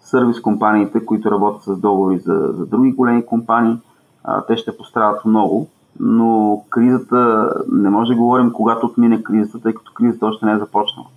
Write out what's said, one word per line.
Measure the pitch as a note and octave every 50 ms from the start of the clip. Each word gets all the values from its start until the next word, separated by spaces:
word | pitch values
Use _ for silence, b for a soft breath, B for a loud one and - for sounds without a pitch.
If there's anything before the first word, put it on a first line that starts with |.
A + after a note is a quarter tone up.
Сервис | _ - - C3 B2 A#2+ A#2+ A#2
компаниите, | - A2 G#2 G#2 A2+ G#2+ G#2+ G#2+ G2+ G2 - A2+ A2
които | - A2 G#2 G#2+ A2+
работят | G#2 G2+ G2 G#2 G#2 G#2 -
с | - G2
договори | F#2 F#2+ G#2 G2+ F#2+ G2 F#2+ F#2+ F2+
за, | F2 F2 F2 E2 D2+ C2+ -
за | F2 E2+
други | - - - B2+ C3+ B2+
големи | C3 B2+ A#2+ A#2+ A#2+ A#2
компании, | - - A2+ A#2 - A2+ A#2 A#2 A2+ A#2 A#2 - b b b b b b _ _
а, | - - G2 G2
те | - A2+
ще | A2+ - - G#2
пострадат | - G#2+ - _ A#2+ A2 G#2+ G#2 G#2 -
много, | A2 G#2+ A2 G#2 E2 D#2+ A2 D#3 - _ _ _ _ _ -
но | - - A2 A2+ A#2 A2+ A2+ A2 G#2+ G#2+ G#2 G#2 - _
кризата | - A#2+ A#2 B2 B2+ B2+ B2+ - A#2+ B2 B2 A#2+ A2+ A2 G#2 E2+ - - - - -
не | - G2+ F#2+
може | G2+ G#2 A#2 A#2 B2
да | A#2
говорим, | A#2 A#2+ B2 B2+ B2 A#2+ A#2
когато | - A2 A2 A2+ A#2 B2+
отмине | A#2 - - A#2 A#2 A2+ G#2+ A2
кризата, | - G#2 A2 G#2 G#2 - A#2
тъй | - A2+ A2
като | A2+ _ - _
кризата | - A#2+ A#2+ A2+ A#2 -
още | G#2+ A2 A2 -
не | G#2+ G#2+
е | G#2+
започнала. | G#2 G#2 _ G#2 G#2 - - A2 - - _